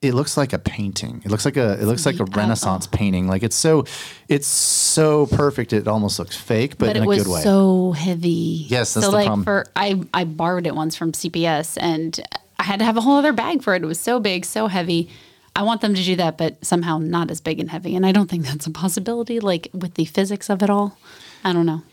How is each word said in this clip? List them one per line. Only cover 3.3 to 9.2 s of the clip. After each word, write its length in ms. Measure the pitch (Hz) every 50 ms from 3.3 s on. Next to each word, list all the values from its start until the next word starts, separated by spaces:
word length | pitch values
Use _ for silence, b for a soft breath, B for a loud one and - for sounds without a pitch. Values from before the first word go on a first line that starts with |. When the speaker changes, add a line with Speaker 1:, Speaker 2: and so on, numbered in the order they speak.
| 95 95 104
Speaker 1:
it's 120 | 113 -
so, 300 | - - 165 160 156 131 B B B B B B B B B
it's 200 | 139 143 143 -
so 800 | - - - - - - - - - - 160 156 151 151 147 127
perfect. 440 | - - 147 143 139 - 123 -
It 160 | - 107 101 -
almost 300 | 107 110 107 101 92 -
looks 180 | 87 - -
fake, 440 | - - - 117 110 120 143 - -
but 80 | 139 110
Speaker 2:
But 100 | - 110
Speaker 1:
in 60 | 107
Speaker 2:
it 20 |
Speaker 1:
a 20 | 202
Speaker 2:
was 160 | 202 101 -
Speaker 1:
good 80 | -
way. 100 | - 165
Speaker 2:
so 500 | 156 208 196 196 196 190 185 185 185 185
heavy. 760 | 175 147 156 190 180 170 170 175 170 170 165 160 165 165 156 -
Speaker 1:
Yes, 280 | 117 123 120 107 -
that's 100 | 113 107
Speaker 2:
So, 60 | 101
Speaker 1:
the 60 | 98
Speaker 2:
like, 100 | 208